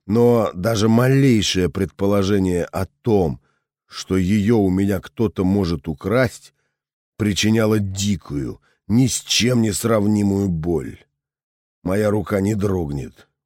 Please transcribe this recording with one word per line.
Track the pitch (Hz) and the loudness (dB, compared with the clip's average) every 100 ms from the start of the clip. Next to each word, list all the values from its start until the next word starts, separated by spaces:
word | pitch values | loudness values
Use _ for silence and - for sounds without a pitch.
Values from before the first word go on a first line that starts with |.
| - | -2
но | 113 120 117 98 | 2 4 4 0
даже | 85 90 113 110 | -2 -2 0 4
малейшее | 113 127 135 135 113 92 92 90 | 4 4 4 4 4 2 0 -2
предположение | - 95 - 98 101 95 101 92 90 | -2 -6 -2 0 0 2 2 2 0
о | - 87 92 | -4 -6 -8
том, | _ - 104 82 64 _ _ _ _ _ | _ 0 2 0 -4 _ _ _ _ _
что | - - 95 | -14 -4 -2
её | 90 107 101 117 | 0 0 2 2
у | 95 | 2
меня | 92 98 95 | 0 0 -4
кто-то | - - 113 - | -6 -4 -4 0
может | 92 101 87 82 - | 0 0 0 -4 -6
украсть, | 76 95 117 123 - - _ _ _ _ _ _ - | -8 -4 -2 -2 -4 -20 _ _ _ _ _ _ -4
причиняло | 107 92 107 113 110 110 | -2 0 0 2 2 0
дикую, | 98 98 101 92 - 71 62 - _ _ - | -2 -4 -4 -4 -6 -8 -8 -12 _ _ -2
ни | 113 131 | 2 2
с | - | -2
чем | - - 117 120 | -4 -2 0 2
не | 113 | 0
сравнимую | 95 113 110 101 104 101 98 101 | -2 0 2 2 2 2 0 0
боль. | 82 82 80 60 - _ _ _ _ _ _ _ _ | -2 -2 -4 -4 -12 _ _ _ _ _ _ _ _
Моя | 87 98 107 | -4 0 0
рука | 104 85 101 | -2 -2 -2
не | 98 | 0
дрогнет. | 107 101 92 78 71 62 - _ _ | 0 -2 -2 -4 -6 -10 -16 _ _